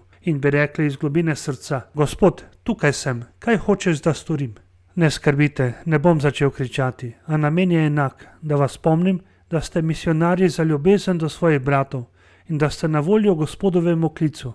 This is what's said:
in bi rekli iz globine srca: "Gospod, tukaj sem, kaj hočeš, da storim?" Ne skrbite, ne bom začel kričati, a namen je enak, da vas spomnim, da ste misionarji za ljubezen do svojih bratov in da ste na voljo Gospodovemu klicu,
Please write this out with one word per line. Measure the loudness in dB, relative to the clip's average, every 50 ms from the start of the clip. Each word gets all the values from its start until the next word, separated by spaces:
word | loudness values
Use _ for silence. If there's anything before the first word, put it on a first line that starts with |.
| -16 _ _ _
in | -4 -2 -2 0
bi | 0 2
rekli | 2 2 0 0 -2 -2 -2
iz | -2 -2
globine | -2 -4 -2 0 0 0 0 -2
srca: | -4 -4 -6 -8 -6 -6 -6 -6 -6 -6 _ -2
"Gospod, | -2 -2 0 0 2 2 2 2 0 -8 -20 -20 _ -6
tukaj | -6 -4 0 0 0 0
sem, | 0 -2 -4 -6 -6 -8 -14 _ -6
kaj | -2 0 0
hočeš, | 0 0 0 -2 0 0 -2 -2 0
da | 0 -2 -2
storim?" | -2 -4 -6 -4 -4 -4 -6 -10 -14 _ _ _ _ _ _ -2
Ne | 0 2 2
skrbite, | 0 0 0 0 2 2 2 0 2 0 -2 -2 -2 -4 -4
ne | 0 0 2
bom | 4 4 2 4
začel | 2 0 0 0 0 -2
kričati, | -2 -2 -8 -6 -4 -2 -2 -2 -4 -6 -10 -12 -14 _ _
a | -4 -2
namen | 0 0 0 2 2 2 2
je | 2 2 2
enak, | 2 2 0 0 -2 -4 -8 -20 -20 -18 -10
da | -6 -2 0
vas | 0 0 0
spomnim, | -2 -2 0 0 2 2 2 2 0 -2 -4 _ _ _ _ -6
da | -4 -4
ste | -4 -2 -4 -2
misionarji | -2 -2 -2 -2 -2 -2 0 2 2 2 2 2 2 2
za | 2 0 0
ljubezen | 0 0 2 4 4 4 4 2 0 -2
do | -2 -2 -4
svojih | -4 -2 0 2 2 2
bratov | 0 0 0 0 0 -2 -6 -10 -10 -10 _ _ _ _ _ _ _
in | -6 -2
da | 0 0 -2
ste | -2 -2 -2
na | 0 0 0
voljo | 2 2 2 2 4 2 2
Gospodovemu | 0 -2 -4 -4 -2 0 0 2 2 2 2 2 0 0 -2
klicu, | -2 -2 -2 -2 -2 -4 -12 -12